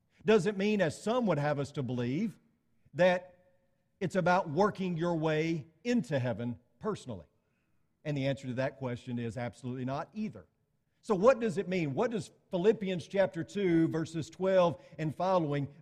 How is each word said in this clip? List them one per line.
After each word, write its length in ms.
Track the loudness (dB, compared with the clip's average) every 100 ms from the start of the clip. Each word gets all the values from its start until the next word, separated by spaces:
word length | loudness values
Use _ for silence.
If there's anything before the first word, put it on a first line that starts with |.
| _ _
Does 220 | 4 4 4
it 100 | 0
mean, 240 | 0 2
as 200 | 0 0
some 240 | -2 0 2
would 120 | 2
have 220 | 2 -2
us 100 | -4
to 120 | -4
believe, 520 | -4 -2 -2 -2 -4 -6 _ _ _ _ _
that 400 | 2 4 4 -2 -20 _ _ _ _ _ _
it's 160 | -4 0
about 340 | 2 2 2
working 460 | 2 2 0 -4 -2
your 180 | -2
way 520 | 0 0 0 0 -4 -6 _
into 340 | -2 -2 0 -2
heaven 380 | -2 -4 -6 -8 _ _
personally? 480 | -8 -6 -8 -14 -14 _ _ _ _ _ _ _
And 120 | -6 -2
the 100 | -2
answer 220 | -2 -4
to 60 |
that 220 | -4 -4 -4
question 440 | -8 -8 -6 -6
is 160 | -6 -6
absolutely 480 | -8 -8 -10 -6
not 240 | -6 -6 -8
either. 320 | -8 -8 -10 -20 _ _ _ _ _
So 120 | -2
what 240 | 4 6 4
does 200 | 0 -2
it 100 | -2
mean? 260 | -2 -2
What 160 | 0 -2
does 220 | -2 -8 _ _
Philippians 560 | 0 2 2 0 -4 -4
chapter 380 | 0 0 0
two, 420 | -6 -2 2 4 4
verses 420 | 0 -4 -6 -8
twelve 520 | -4 4 6 4 2 -12 -6
and 160 | -6
following 540 | -2 2 2 2 -2 -4 -8